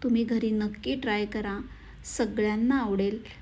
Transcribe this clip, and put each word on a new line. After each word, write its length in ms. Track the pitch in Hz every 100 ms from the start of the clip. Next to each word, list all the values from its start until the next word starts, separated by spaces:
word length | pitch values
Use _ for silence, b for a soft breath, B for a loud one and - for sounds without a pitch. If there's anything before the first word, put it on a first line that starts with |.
तुम्ही 220 | 254 233
घरी 260 | 226 226 220
नक्की 440 | 214 214 208 247
ट्राय 320 | 269 254 208 208
करा, 320 | 214 208 202 - B B B
सगळ्यांना 760 | - - 220 214 214 214 240 269
आवडेल. 440 | 220 196 196 220 B B